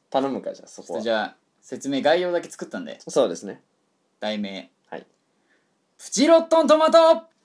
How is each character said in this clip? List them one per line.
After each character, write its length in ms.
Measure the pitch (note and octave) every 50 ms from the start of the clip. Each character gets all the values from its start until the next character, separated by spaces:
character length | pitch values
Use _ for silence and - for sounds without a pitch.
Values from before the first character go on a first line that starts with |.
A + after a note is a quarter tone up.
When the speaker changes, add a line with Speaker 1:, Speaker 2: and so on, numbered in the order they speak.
| _ _
Speaker 1:
頼 200 | - C3+ C3+ C3+
む 120 | B2 G2+
か、 120 | - - -
じ 80 | -
ゃ 40 | -
あ、 20 |
そ 160 | - - - -
こ 100 | - F2
は。 60 | A2
Speaker 2:
ち 20 |
ょ 0 |
っ 0 |
と 20 | A2
じ 80 | A#2
ゃ 120 | A2 A2 G2+
あ、 120 | - - _ _ _ _ _
説 280 | _ - C3 A2+ - C3+
明 120 | C#3+ C3+
概 200 | A2+ C#3+ D#3+ F3+
要 100 | F3+ F3+
だ 100 | F3 E3+
け 80 | E3+ E3
作 160 | - - F#3
っ 20 |
た 120 | - - G2
ん 60 | E2
で。 140 | C#2+ - - -
Speaker 1:
そ 180 | - - D3+ B2
う 40 | G2
で 60 | E2+
す 100 | - -
ね。 160 | G2 - - _ _ _ _ _ _ _ _ _ _ _ -
Speaker 2:
題 180 | G2+ G#2+ G#2+
名。 340 | G#2 G#2 G2 G2 F#2 - _ _ _ _ -
Speaker 1:
は 80 | -
い。 80 | - - _ _ _ _ _ _ _ _ _ _ _ _ _ _ _ _ _ _
Speaker 2:
プ 140 | - - -
チ 160 | - F#3+ C4+
ロ 120 | D#4+ E4 E4
ッ 80 | D#4+
ト 160 | - D#4+ E4 D#4
ン 40 |
ト 100 | B3+ D#4
マ 140 | D#4 D#4+ D#4
ト！ 60 | D#4 E4 E4 D#4+ E4 E4 - _ _ _